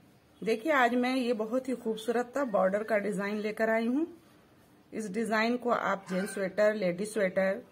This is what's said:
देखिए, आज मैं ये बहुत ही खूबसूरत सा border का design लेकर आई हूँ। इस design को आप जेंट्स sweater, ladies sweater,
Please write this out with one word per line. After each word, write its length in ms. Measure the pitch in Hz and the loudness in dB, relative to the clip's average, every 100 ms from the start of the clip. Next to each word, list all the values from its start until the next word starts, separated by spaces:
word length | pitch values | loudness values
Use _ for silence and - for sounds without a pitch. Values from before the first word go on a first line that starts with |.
| - - _ - | -20 -20 _ -8
देखिए, 300 | 190 226 320 | -2 -2 2
आज 220 | 285 240 | 4 4
मैं 200 | 247 247 262 | 4 0 0
ये 160 | 240 | 0
बहुत 340 | 240 220 254 262 | -2 -2 -2 -2
ही 60 | |
खूबसूरत 560 | 240 226 214 - 240 240 | -4 -4 -6 -2 -2 -2
सा 100 | 269 269 | -2 0
border 360 | 190 190 202 | 2 2 0
का 160 | 214 214 | 0 0
design 400 | 202 185 202 214 | 0 -2 -2 -4
लेकर 320 | 214 214 220 | -4 -2 0
आई 160 | 226 233 | 2 2
हूँ। 200 | 262 339 - - - - - - - - | 0 -2 -6 -20 -20 -20 -20 -20 -20 -14
इस 180 | - 214 | -10 -6
design 460 | 202 214 220 226 247 | -4 0 2 2 0
को 140 | 240 | 0
आप 360 | 220 - 196 - | 0 0 -2 -2
जेंट्स 220 | 180 202 | -2 -2
sweater, 400 | - 190 185 214 | -2 -2 2 4
ladies 380 | 214 185 175 208 | 4 0 0 -2
sweater, 500 | 220 185 190 190 208 - | 0 0 2 0 0 -2